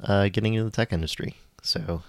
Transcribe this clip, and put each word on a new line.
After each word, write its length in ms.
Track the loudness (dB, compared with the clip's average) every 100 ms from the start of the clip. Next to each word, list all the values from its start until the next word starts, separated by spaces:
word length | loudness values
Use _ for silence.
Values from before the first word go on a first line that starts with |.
uh, 260 | 0 4 4
getting 260 | 2 0
into 100 | 0
the 60 | 0
tech 220 | 0 0
industry. 420 | 0 -2 -4 -8 -8 -16 _
So, 400 | -4 -4 -4 -6